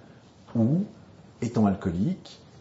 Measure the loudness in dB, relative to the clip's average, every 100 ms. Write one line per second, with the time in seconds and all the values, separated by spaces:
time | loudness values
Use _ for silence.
0 | -20 -20 -20 -20 -6 0 2 2 -2 -8
1 | -20 -20 -20 -8 -4 2 2 2 -2 -2
2 | -2 -4 -10 -20 -20 -20